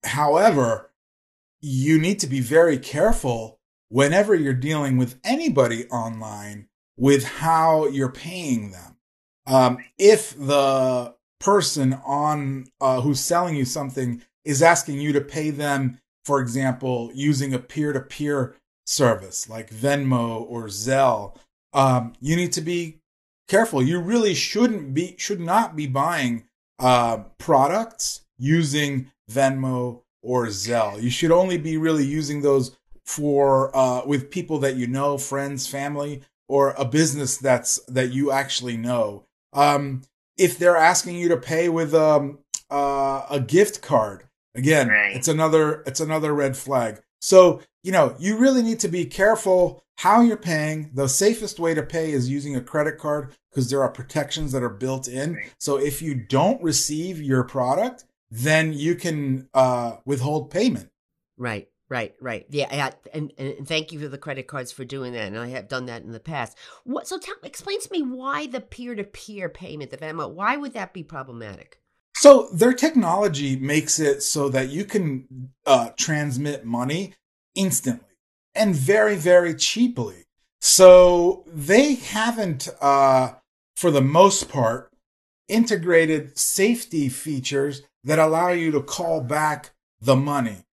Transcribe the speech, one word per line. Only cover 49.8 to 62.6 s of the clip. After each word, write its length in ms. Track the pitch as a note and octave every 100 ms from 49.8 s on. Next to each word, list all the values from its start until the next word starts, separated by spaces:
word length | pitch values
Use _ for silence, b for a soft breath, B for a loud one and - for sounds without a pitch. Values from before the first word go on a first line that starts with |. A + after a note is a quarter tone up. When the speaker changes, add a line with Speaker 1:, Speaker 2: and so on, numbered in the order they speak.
| _ -
Speaker 1:
how 240 | F#3 A3
you're 140 | A#3+ G#3
paying. 540 | E3+ D#3 D3+ D#3 D3+
The 140 | C3 C#3
safest 500 | - G3+ A3+ G#3 -
way 140 | E3
to 80 | D#3
pay 300 | D3 E3 D#3+
is 180 | C#3 B2
using 260 | C#3+ C#3+ C3
a 40 |
credit 380 | B2 D3+ D3+ D3+
card 360 | D3+ D3 C3+ _ _
'cause 140 | C#3 A#2+
there 120 | C3+
are 80 | B2+
protections 600 | - - D#3 C#3 D#3+ D3+
that 100 | C3
are 60 | A#2+
built 360 | G2+ B2+ C3 B2+
in. 280 | B2+ D3+
Speaker 2:
Right. 180 | E3 - _
Speaker 1:
So 180 | - C#3
if 240 | C#3+ C#3
you 140 | D#3+
don't 480 | C3 G#2+ C3 F3 C4
receive 580 | E3+ C#3+ - D3+ F3 E3+
your 240 | C#3+ C3
product, 600 | B2 C3+ B2 D3+ A#3+ B3+ _ _ _
then 420 | A2+ C#3+ D#3 D#3+
you 220 | D3 D3+
can, 540 | F3 F3 D#3 C#3 C3 C3
uh, 460 | C3+ C3 B2 A#2+ A2+ -
withhold 440 | C#3 C3 D3+ D3+
payment. 400 | F3 B3 A#2+ - _ _ _ _ _
Speaker 3:
Right, 320 | B2 G#2 - _ _
right, 240 | B2+ G#2+ _
right. 280 | B2+ A2 -
Yeah, 260 | C#3+